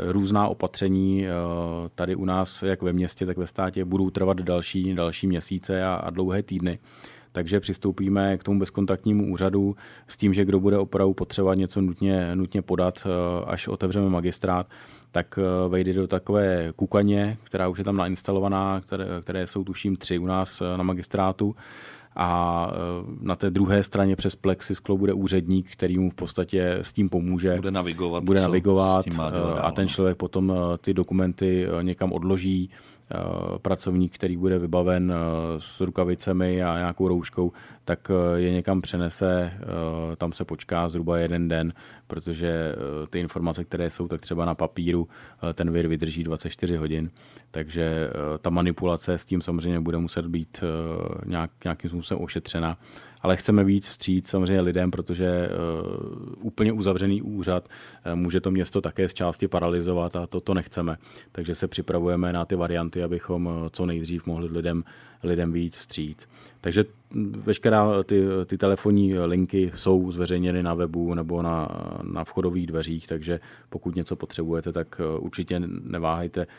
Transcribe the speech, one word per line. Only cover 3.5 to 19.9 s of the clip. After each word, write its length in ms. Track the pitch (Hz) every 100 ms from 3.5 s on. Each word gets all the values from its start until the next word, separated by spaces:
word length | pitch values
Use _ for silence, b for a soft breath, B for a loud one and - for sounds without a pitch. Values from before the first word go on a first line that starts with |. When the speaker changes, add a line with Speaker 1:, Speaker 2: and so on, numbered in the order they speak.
| - 92 92 90
Speaker 1:
budou 240 | 95 95
trvat 280 | 95 95 92
další, 560 | 90 87 85 95 92 90
další 320 | 85 82 98
měsíce 560 | 87 - 92 - 95
a, 100 | 92
a 160 | 87 85
dlouhé 340 | 87 92 95
týdny. 360 | 101 92 90 85 B B B B B
Takže 280 | - 82 101
přistoupíme 760 | 101 92 101 - 95 98 98 95
k 60 |
tomu 160 | - 101
bezkontaktnímu 720 | 95 - 95 95 110 104 98
úřadu 440 | 90 95 98 98 104 B B B
s 100 | -
tím, 160 | 104
že 120 | 95 98
kdo 140 | 98
bude 180 | 98 101
opravdu 360 | 98 95 95
potřebovat 400 | 95 90 - 95 95
něco 260 | 92 104
nutně, 540 | 95 87 98 95 87 92
nutně 260 | 90 101
podat, 380 | - 90 90 90 98
eh, 400 | 90 87 87 -
až 220 | 90 -
otevřeme 420 | 98 92 101 98
magistrát, 580 | 90 87 - 95 90 92 B B B B
tak, 280 | 87 90 -
eh, 280 | 92 90 92
vejde 240 | 92 92
do 140 | 95 92
takové 640 | 92 - 104 98 90 82 -
kukaně, 600 | 98 104 104 101 101 110
která 240 | - 95 92
už 100 | 92
je 60 |
tam 140 | 98 98
nainstalovaná, 840 | 90 92 - 98 98 98 98 95
které, 240 | 92 95 95 87
které 260 | 85 92 87
jsou, 160 | 101
tuším, 320 | 95 90 101